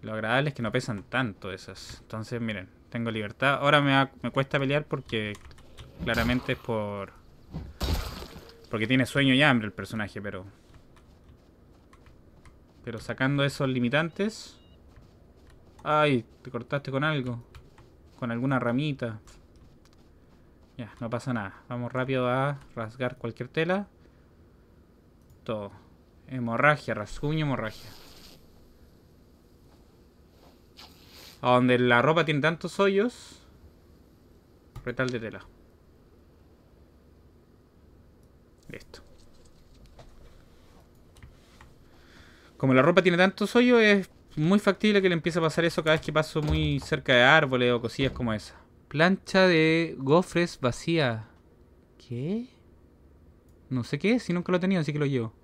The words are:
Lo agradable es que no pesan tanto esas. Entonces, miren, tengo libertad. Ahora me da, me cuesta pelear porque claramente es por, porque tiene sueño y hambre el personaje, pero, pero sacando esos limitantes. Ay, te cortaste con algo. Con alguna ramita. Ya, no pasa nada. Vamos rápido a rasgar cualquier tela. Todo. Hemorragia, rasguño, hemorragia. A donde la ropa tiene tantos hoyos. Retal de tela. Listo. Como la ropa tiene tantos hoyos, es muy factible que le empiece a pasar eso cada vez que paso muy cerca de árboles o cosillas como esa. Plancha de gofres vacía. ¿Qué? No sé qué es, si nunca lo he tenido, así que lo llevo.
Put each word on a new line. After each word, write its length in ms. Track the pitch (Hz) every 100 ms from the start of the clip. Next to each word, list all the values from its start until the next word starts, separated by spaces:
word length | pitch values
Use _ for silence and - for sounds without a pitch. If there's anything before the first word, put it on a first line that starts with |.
Lo 100 | 110
agradable 380 | 110 107 123 147
es 40 |
que 80 | -
no 80 | 117
pesan 320 | 143 131 104
tanto 480 | 92 120 127 95 98
esas. 480 | 92 - 95 - -
Entonces, 380 | - 110 110 120
miren, 280 | 117 104 - - -
tengo 200 | 120 117
libertad. 440 | 110 104 - 135
Ahora 260 | 139 143 147
me 100 | 143
da, 220 | 139 135 -
me 80 | 123
cuesta 260 | 135 135 147
pelear 240 | 135 143
porque 480 | 147 139 - 113 107 101 - - - - - -
claramente 480 | - 117 117 123 -
es 60 | 127
por, 540 | - 113 104 101 98 - - - - - - - - - - - - - - - -
porque 160 | 113 110
tiene 180 | 131
sueño 300 | 120 143 139
y 80 | 131
hambre 240 | 147 123 107
el 60 |
personaje, 500 | - 98 110 101 -
pero, 240 | 101 95 95 - _ - - - - - - - _ _ - - _ - - - - - - - - -
pero 160 | - 113
sacando 420 | - 113 131 143
esos 260 | 139 - 139
limitantes. 920 | 131 120 139 165 - 202 - - - - - - - - - - - - - - -
Ay, 420 | - 151 151 131 110 -
te 100 | -
cortaste 400 | 123 113 143 135
con 100 | 135
algo. 400 | 151 151 127 120 - - - - - - - -
Con 140 | 120
alguna 300 | 117 131 135
ramita. 580 | 120 120 151 139 120 110 - - - - - - - _ - - - - - _ - -
Ya, 180 | 110 -
no 100 | 117
pasa 220 | 120 135
nada. 320 | 120 98 - -
Vamos 240 | 123 120
rápido 360 | 131 131 131 123
a 320 | 127 139 139 - -
rasgar 400 | 110 120 123 -
cualquier 300 | 117 113 123
tela. 400 | - 165 185 202 - - - - _ - - _ - - _ _ _ - -
Todo. 280 | - 110 101 - - - _ _ -
Hemorragia, 680 | 131 117 117 143 147 -
rasguño, 500 | 110 104 - 147 156
hemorragia. 460 | 151 131 110 - - - - - - - - - - - - - - - - - _ _ - - - _ - _ - _ - - _ - - - - - - -
A 80 | 123
donde 280 | 123 127 127
la 220 | 123 120
ropa 240 | 127 160
tiene 160 | 156 151
tantos 400 | 151 165 175 -
hoyos. 680 | 196 196 233 - - - - - - - - - - - - - _ - - -
Retal 280 | - 120 131
de 100 | 123
tela. 260 | 110 98 - - - _ - - - - - - - _ _ - - - _ - - - _ _ _ _ - - - - - - - _ -
Listo. 340 | - - - - - - - - - - - - - - - - - - - - - - - - - - - - - - - - - - - - - - -
Como 160 | 135
la 80 | 131
ropa 220 | 143 175
tiene 160 | 180 170
tantos 360 | 190 - 208
hoyos, 280 | 240 247 240
es 280 | 214 202 185 - - -
muy 220 | 156 202
factible 440 | 202 185 214 202
que 60 | 190
le 40 |
empiece 240 | 165 170 170
a 40 |
pasar 240 | 165 151 170
eso 180 | -
cada 120 | 160 156
vez 40 |
que 120 | -
paso 280 | 151 156 165
muy 400 | 151 156 156 143
cerca 320 | - 143 -
de 100 | 127
árboles 480 | 123 156 147 127 123
o 80 | 120
cosillas 300 | 113 - 135
como 200 | - 123
esa. 220 | 107 - - - - _
Plancha 580 | 143 170 190 - 190 185
de 500 | 165 160 160 165 165
gofres 600 | 170 165 185 175 175 -
vacía. 720 | 127 117 - 165 135 113 107 - _ _ - _ _ _
¿Qué? 560 | - 120 143 214 247 - - - _ _ - - - - _ - _
No 140 | 127
sé 160 | 117 147
qué 140 | 190
es, 80 | 240
si 100 | -
nunca 200 | 175 170
lo 60 | 180
he 20 |
tenido, 200 | 185 196
así 120 | 156
que 60 | 147
lo 80 | 143
llevo. 260 | 135 113 -